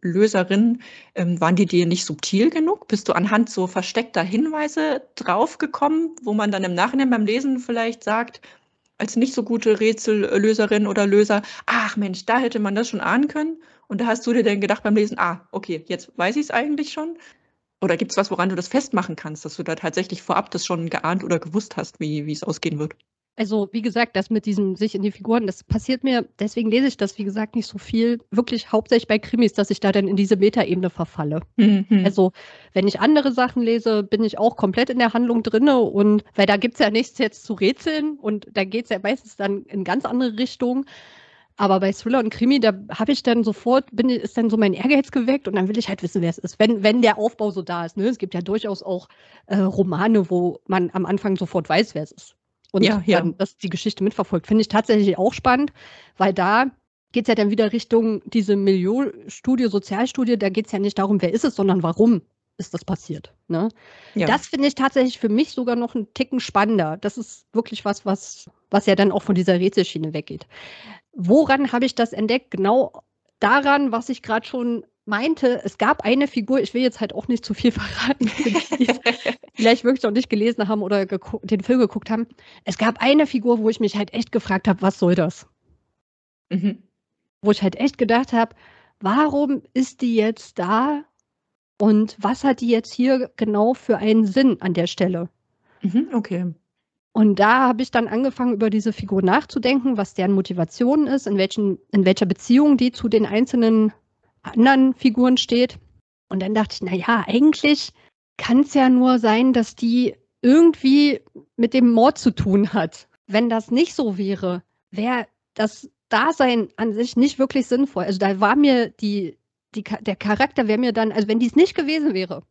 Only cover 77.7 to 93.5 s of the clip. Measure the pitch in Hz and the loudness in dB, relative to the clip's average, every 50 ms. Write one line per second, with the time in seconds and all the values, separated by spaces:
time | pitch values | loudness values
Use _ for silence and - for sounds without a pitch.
77.7 | - - - - - - - 247 277 - 247 214 - - 294 233 208 - - - | 0 0 -4 -8 -6 0 2 2 2 2 2 0 0 0 0 0 0 0 0 -2
78.7 | 311 262 254 220 240 254 - 233 240 - - 269 240 - - - _ - 220 226 | 0 2 2 2 2 2 0 -2 -2 0 -2 -4 -6 -6 -10 -14 _ 2 4 4
79.7 | 233 233 - 240 269 262 - 214 208 254 247 - 226 208 208 233 233 - 208 190 | 4 4 4 2 0 2 0 0 0 0 0 0 0 0 0 0 0 0 -2 -2
80.7 | 220 208 202 185 208 196 190 185 202 175 - - - 214 - 185 220 190 196 - | -2 -2 -2 0 0 0 0 -2 -4 -8 -8 -10 -12 -12 -4 -2 -2 -2 0 0
81.7 | 254 254 233 196 - 208 - - 220 220 233 - - - _ - - - _ - | 2 2 2 2 0 -4 -6 -6 -6 -6 -6 -8 -12 -18 _ -20 -20 -14 _ -10
82.7 | 180 - 214 233 240 - - 262 285 302 302 - - 240 208 240 240 220 214 220 | -6 -2 -2 -2 0 0 2 2 4 4 4 2 0 -2 0 0 0 2 2 0
83.7 | 226 - 226 196 - 208 208 - - 233 233 - - 226 - - 190 190 - 214 | 0 0 -2 -2 -2 -2 -4 -4 -4 -6 -6 -4 -4 -4 -2 -2 -2 0 0 0
84.7 | 180 - 196 196 - - 185 175 180 180 165 175 - - - _ _ _ _ _ | 0 2 0 -2 0 2 2 2 2 2 0 -2 -4 -8 -16 _ _ _ _ _
85.7 | _ _ _ _ _ _ _ _ _ _ _ _ _ _ _ _ 180 185 175 208 | _ _ _ _ _ _ _ _ _ _ _ _ _ _ _ _ -4 -2 -2 -2
86.7 | - - _ _ _ _ _ _ _ _ _ _ _ _ - 208 208 - 196 190 | -4 -4 _ _ _ _ _ _ _ _ _ _ _ _ 0 0 2 2 0 -2
87.7 | - - 254 277 - - 247 214 233 240 - - 240 233 226 226 - _ _ - | 0 0 -2 -2 0 0 0 2 2 0 0 0 0 0 0 -2 -4 _ _ -20
88.7 | _ _ _ _ _ _ 208 190 214 277 302 302 277 285 294 262 277 262 - _ | _ _ _ _ _ _ -4 0 0 2 2 2 2 0 0 0 -2 -4 -6 _
89.7 | - 254 262 - - - 262 240 226 220 214 220 220 - - - _ - 175 180 | -4 -2 -2 -2 -4 -4 -4 0 2 2 2 0 -2 -4 -10 -14 _ -6 -4 -2
90.7 | 214 226 254 294 294 285 302 - _ _ _ _ _ _ _ _ _ _ _ _ | 0 0 0 0 -2 -4 -6 -12 _ _ _ _ _ _ _ _ _ _ _ _
91.7 | _ - 208 220 214 214 220 214 - - - 202 262 - - 277 254 - 240 233 | _ 0 2 4 4 4 2 0 -4 -4 -4 -4 -4 0 0 0 0 0 0 0
92.7 | 233 226 - - - - 247 262 269 262 254 - - - 220 214 | 0 0 0 -4 -4 0 0 2 2 0 -2 -4 -6 -4 -4 -2